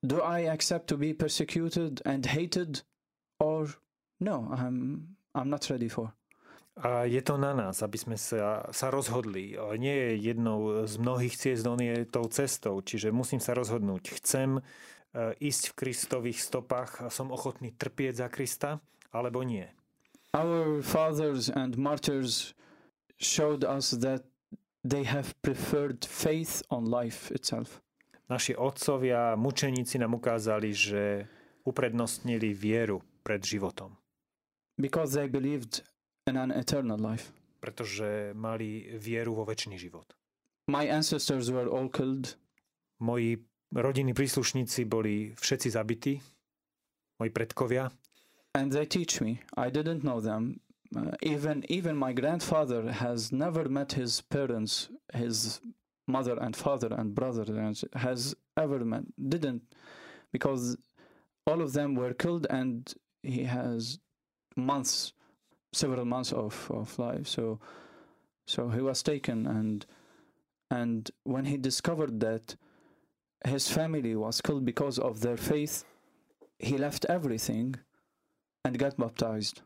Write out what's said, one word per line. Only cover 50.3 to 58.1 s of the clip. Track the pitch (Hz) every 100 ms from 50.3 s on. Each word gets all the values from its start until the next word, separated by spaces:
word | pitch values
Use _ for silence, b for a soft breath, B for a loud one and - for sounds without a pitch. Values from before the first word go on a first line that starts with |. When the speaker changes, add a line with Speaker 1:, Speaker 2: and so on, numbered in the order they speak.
| 110 117 - _ _ - 113
Speaker 1:
Uh, | - -
even, | - 147 147 147 -
even | 175 170 151
my | 131
grandfather | 123 135 170 - 160 147 120 113
has | 101 123 120 110
never | 131 165 165 147
met | 139 139
his | - 123 -
parents, | - 143 135 117 107 - - 254 _
his | 127 120 110 110 - 117 - _ _ -
mother | 131 127 117
and | 123 127
father | - 139 117 117
and | 110
brother, | 101 131 117
and | 107 107 107 107 -
has | 127 127